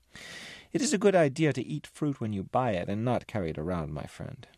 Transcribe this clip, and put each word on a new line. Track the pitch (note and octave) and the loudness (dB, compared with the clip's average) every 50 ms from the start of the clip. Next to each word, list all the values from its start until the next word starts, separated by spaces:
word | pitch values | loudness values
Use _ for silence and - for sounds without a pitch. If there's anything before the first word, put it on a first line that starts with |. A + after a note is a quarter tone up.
| _ _ - - - - - - - - - - - _ | _ _ -20 -18 -18 -16 -16 -16 -16 -16 -18 -18 -8 _
"It | - E3+ | -2 0
is | C4+ - - | 2 2 2
a | |
good | G3 G3+ G3+ F#3+ | 4 6 6 6
idea | F3+ D#3+ C#3 B2+ D#3+ D#3+ D3+ | 6 6 4 4 2 2 2
to | B2+ C3 - | 2 0 -4
eat | - D3+ D3 - | -4 -6 -8 -8
fruit | - - - D#3 D3 C3+ - | -10 -6 -2 -2 -2 -2 -2
when | A#2 A2 | -2 -4
you | G#2 G2 F2+ | -2 -4 -2
buy | - - B2 B2+ A#2+ | 0 2 2 2 2
it | G2+ F2 F2 | 2 0 0
and | - G2+ G#2+ A2+ | -2 -2 -2 0
not | B2 C3 - - | 0 0 -2 -2
carry | - - G#2+ F2+ D#2+ | -4 -4 -4 -2 -2
it | D#2 | -4
around, | - D#2 E2+ F2+ E2+ D#2 D2 | -4 -4 -2 -2 -4 -4 -4
my | D2+ C#2+ - | -6 -8 -10
friend. | - - - F2+ - - - - - _ | -10 -12 -12 -12 -12 -12 -14 -16 -20 _